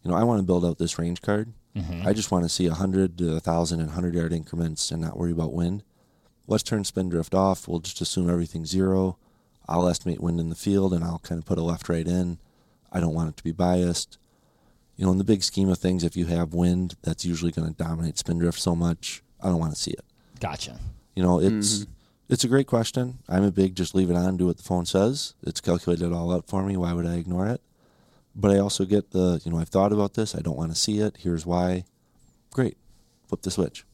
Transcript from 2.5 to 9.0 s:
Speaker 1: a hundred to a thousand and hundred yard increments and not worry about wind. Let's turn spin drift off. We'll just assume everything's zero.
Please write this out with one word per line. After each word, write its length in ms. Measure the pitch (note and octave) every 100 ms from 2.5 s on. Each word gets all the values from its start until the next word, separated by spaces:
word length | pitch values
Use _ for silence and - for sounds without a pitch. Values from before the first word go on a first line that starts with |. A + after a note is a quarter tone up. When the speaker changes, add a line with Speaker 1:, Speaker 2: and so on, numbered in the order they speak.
| - F2+
Speaker 1:
a 60 |
hundred 440 | D#2+ F#2+ F#2+ F#2+ E2+
to 180 | E2+ D#2+
a 40 |
thousand 400 | E2+ E2 E2 E2
and 120 | D#2
hundred 220 | E2 F2
yard 180 | E2+ E2
increments 580 | E2+ D2+ E2 E2 D#2 -
and 100 | E2
not 160 | E2 -
worry 140 | E2+
about 220 | E2 D#2+
wind. 300 | D#2+ F2 G2+ - _ _ _ _ _ -
Let's 160 | G#2+
turn 200 | - A2
spin 260 | G2 - F#2
drift 240 | E2+ D#2+
off. 340 | F#2+ F#2+ F#2 -
We'll 120 | E2+
just 220 | E2+ -
assume 280 | E2 - F2
everything's 400 | F2 E2+ E2+ D#2+
zero. 480 | F#2 F#2+ F#2+